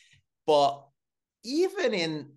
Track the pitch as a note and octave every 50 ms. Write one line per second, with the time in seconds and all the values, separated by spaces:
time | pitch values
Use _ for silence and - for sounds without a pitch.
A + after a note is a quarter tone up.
0 | _ _ _ _ _ _ _ _ _ - D3+ D3 C#3+ C#3 - - - _ _ _
1 | _ _ _ _ _ _ _ _ - A3+ C4+ D#4+ F#4 F#4+ F#4+ G4+ E4 A3+ G#3+ F#3
2 | E3 D#3+ D#3 D3+ C3+ C3+ -